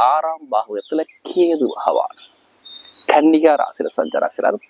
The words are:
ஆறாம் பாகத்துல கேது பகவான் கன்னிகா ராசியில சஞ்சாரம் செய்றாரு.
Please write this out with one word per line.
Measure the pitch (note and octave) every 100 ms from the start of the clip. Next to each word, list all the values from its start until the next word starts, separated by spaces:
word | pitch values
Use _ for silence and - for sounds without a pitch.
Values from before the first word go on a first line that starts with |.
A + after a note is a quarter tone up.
| A#2+
ஆறாம் | D3+ D#3+ D#3+ D3 G#2+
பாகத்துல | G#2+ G#2 - D#3 D#3+ _ -
கேது | F#3 E3+ D#3+ B2+ -
பகவான் | - D2 - - - _ _ - - - - - -
கன்னிகா | D3+ D3+ D#3 D#3 C#3+
ராசியில | - - - -
சஞ்சாரம் | - - -
செய்றாரு. | - - - _